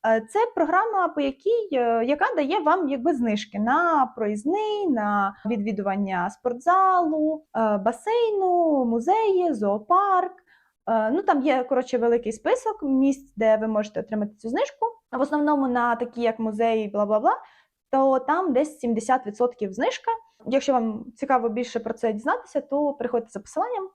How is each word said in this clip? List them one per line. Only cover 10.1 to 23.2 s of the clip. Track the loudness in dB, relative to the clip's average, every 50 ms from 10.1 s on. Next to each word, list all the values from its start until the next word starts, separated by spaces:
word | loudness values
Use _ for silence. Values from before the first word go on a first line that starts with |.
| 2 2 0 -2 -6 -14 _ _ _ _ _ _ _ _ _ -2
Е, | 0 0 0 0
ну, | -2 0
там | 2 2 2 2
є, | 2 2 2 2 0
коротше, | 0 0 -2 0 0 -2 0
великий | 2 2 2 2 0 -4
список | -8 -4 _ 0 0 0 0 -4 -6 -4
місць, | -2 0 2 4 4 2 2 0 -6 -18 _
де | 0 2 2 4
ви | 2 2
можете | 0 0 -2 -2 -2 _ -8
отримати | -6 -4 -4 -4 -4 -4 -8
цю | _ -8 -4
знижку. | -2 -2 -2 -2 -2 _ -4 -4 -4 _ _ _
В | -2 -2
основному | -2 0 0 0 2 2 2 2 2 0
на | 0 0 2 0 0
такі, | -2 -4 -6 -6 -2
як | -2 -2 0 0
музеї, | -4 -4 -2 0 0 2 2 0 -2 -2 -2
бла-бла-бла, | -2 0 2 0 2 2 2 0 0 -6 -20 _ _ _ _ _ _ _ _
то | 0 2 4 4 2 2
там | 2 0 0 0 0 0
десь | 2 2 0 0 -4 -6
сімдесят | -2 -2 -2 -2 0 0 0 0 0
відсотків | -6 -2 -2 -2 -2 0 -4 -8 -6
знижка. | -4 -2 -2 -2 -2 -2 -4 -6 -6 -6 -8 _ _ _ -6
Якщо | -2 -2 0 2 2
вам | 0 0 0 -2 -4 -8 -12 -14 -10
цікаво | -10 -2 0 0 2 2 0
більше | -2 -4 -6 -4 -6 -8
про | -6 -6 -8
це | -2 -2 -2
дізнатися, | -2 -2 -4 -4 -4 -4 -6 -6 -6 -6
то | -6 -2 -2 -2 0 -2
переходьте | -2 -4 -6 -2 -2 -4